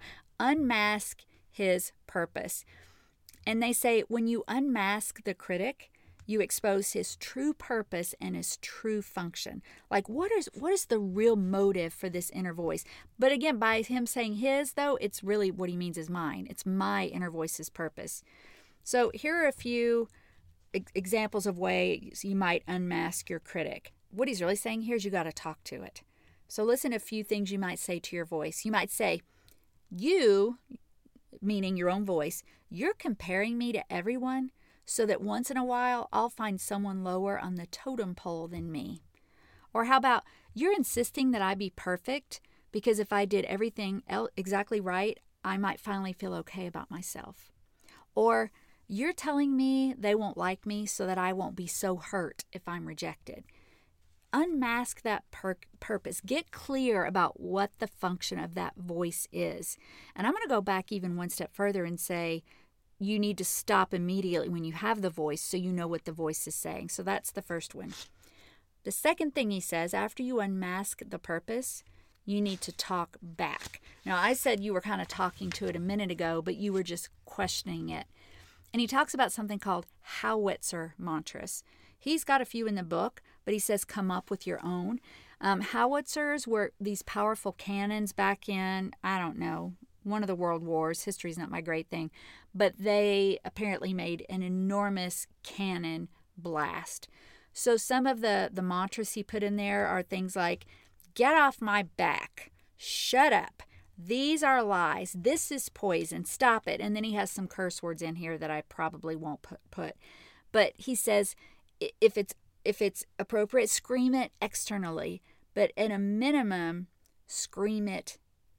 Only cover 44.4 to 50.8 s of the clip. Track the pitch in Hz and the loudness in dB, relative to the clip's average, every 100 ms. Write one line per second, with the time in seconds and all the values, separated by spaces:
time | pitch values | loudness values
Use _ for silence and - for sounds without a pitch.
44.4 | 185 196 202 214 185 180 208 - - _ | -2 0 0 -2 0 0 0 -2 -10 _
45.4 | - 190 202 - - 196 190 185 190 175 | -4 0 0 -2 -4 -4 -4 -4 -6 -6
46.4 | 160 190 180 170 - 165 180 - - - | -6 -8 -8 -8 -10 -10 -10 -10 -14 -16
47.4 | - _ _ _ - - - - 226 226 | -20 _ _ _ -20 -20 -4 2 4 4
48.4 | 220 - - _ - 202 294 359 294 285 | 2 -6 -20 _ -8 -2 -2 -2 0 2
49.4 | 285 262 262 269 262 254 208 214 208 175 | 4 4 4 4 2 0 2 2 2 -2
50.4 | 180 190 214 208 | -2 -2 -4 -6